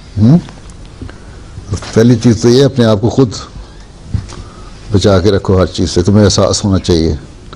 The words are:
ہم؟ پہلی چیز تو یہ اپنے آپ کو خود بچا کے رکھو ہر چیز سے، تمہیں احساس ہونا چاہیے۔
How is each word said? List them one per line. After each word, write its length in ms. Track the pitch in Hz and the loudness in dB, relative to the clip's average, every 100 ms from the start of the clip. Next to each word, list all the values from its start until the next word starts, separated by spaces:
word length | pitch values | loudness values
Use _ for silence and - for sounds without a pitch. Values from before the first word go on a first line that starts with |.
| - 101 | -12 0
ہم؟ 180 | 110 175 - - - - - - - - - - - - - - - | 4 4 0 -14 -20 -20 -20 -18 -18 -18 -20 -20 -20 -18 -10 -10 -4
پہلی 220 | 110 120 113 | 2 2 4
چیز 180 | 123 101 | 2 2
تو 80 | 120 | 2
یہ 160 | 123 139 | 4 2
اپنے 200 | 120 113 | 2 0
آپ 160 | 107 | 2
کو 80 | 113 | 0
خود 200 | 131 127 - - - - - - - - - - - - - - - - | 0 0 -2 -14 -18 -20 -20 -20 -20 -10 -10 -10 -16 -18 -18 -20 -20 -6
بچا 280 | 101 104 95 | 0 2 2
کے 120 | 98 | 2
رکھو 300 | 98 - 92 | 0 0 0
ہر 40 | 90 | 0
چیز 240 | - 92 | -2 -2
سے، 120 | - | 0
تمہیں 240 | 87 104 101 | 2 4 4
احساس 400 | 110 95 - 101 | 2 0 0 -2
ہونا 140 | 92 | -2
چاہیے۔ 360 | 82 85 80 73 - - - | 0 0 0 -4 -8 -20 -20